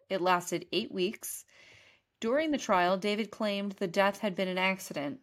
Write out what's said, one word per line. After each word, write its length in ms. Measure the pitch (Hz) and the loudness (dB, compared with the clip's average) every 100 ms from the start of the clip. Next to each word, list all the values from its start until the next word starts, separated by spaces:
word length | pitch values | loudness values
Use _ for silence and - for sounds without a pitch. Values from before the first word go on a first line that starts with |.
| - | -6
It 120 | 190 | 0
lasted 460 | 180 180 175 170 - | 2 2 2 -6 -2
eight 200 | 175 226 | -4 -2
weeks. 520 | 190 185 226 - - - - - - - _ _ _ | -2 -2 -2 -10 -12 -16 -20 -20 -20 -20 _ _ _
During 300 | 220 269 320 | 0 2 2
the 60 | 285 | 0
trial, 380 | - 190 175 190 | 2 4 4 4
David 340 | 208 208 220 | 0 -2 -4
claimed 420 | - 214 202 202 | -4 -2 -2 -4
the 160 | 196 190 | -4 -2
death 320 | 180 196 202 | 2 2 2
had 140 | 214 180 | -2 -2
been 120 | 190 | -2
an 100 | 185 | 0
accident, 640 | 185 190 - 156 143 - | 0 -2 -6 -6 -6 -8